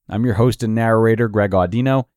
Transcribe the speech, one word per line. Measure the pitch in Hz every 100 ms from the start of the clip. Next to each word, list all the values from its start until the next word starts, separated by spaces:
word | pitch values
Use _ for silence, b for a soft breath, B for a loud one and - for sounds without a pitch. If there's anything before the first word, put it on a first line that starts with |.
| -
I'm | 101
your | 123 104
host | 123 113
and | 110
narrator, | 110 113 113 113 110 113
Greg | 104 101
Audino, | 95 87 110 131 135 127